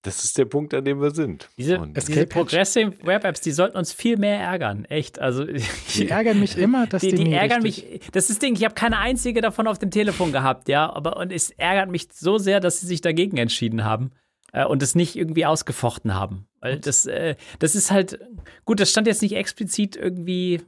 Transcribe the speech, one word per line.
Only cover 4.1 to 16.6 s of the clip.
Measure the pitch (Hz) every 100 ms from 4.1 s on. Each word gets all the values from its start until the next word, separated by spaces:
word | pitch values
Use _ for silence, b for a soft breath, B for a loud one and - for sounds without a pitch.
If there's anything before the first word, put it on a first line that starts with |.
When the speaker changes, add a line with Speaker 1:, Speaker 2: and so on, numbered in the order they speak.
| 226
Speaker 2:
mehr | 202 202
ärgern, | 175 180 120 101 104
echt. | 151 147 -
Also, | 135 127 151
<laughs> | 143 101 - - -
Speaker 3:
Die | 196
ärgern | 175 226 208
mich | 202 -
immer, | 196 262 233
dass | 190
die | 190
Speaker 2:
die, | 185
die | 165
Speaker 3:
nie |
Speaker 2:
ärgern | 170 214 240
Speaker 3:
richtig | 220 196 -
Speaker 2:
mich. | - -
Das | 190
ist | -
das | 214
Ding, | 277 214
ich |
habe | 220
keine | 214 226 226
einzige | 220 254 247 226
davon | 220 - 220
auf | 202
dem | 196
Telefon | 208 208 165 180
gehabt, | 135 135 127 -
ja, | 143 156
aber, | - 151 -
und | 180
es | 180 -
ärgert | - 170 196 190
mich | 175 -
so | - 160 214
sehr, | 196 202
dass | 180 -
sie | 180
sich | 175
dagegen | 175 160 190 147
entschieden | 117 - 117 110
haben, | 107 110 127 _ _ _ _
äh, | - 135
und | 135
es | 135 170
nicht | 170 -
irgendwie | 165 160 160
ausgefochten | 160 - 135 120 - 110 92
haben. | 98 95 101 _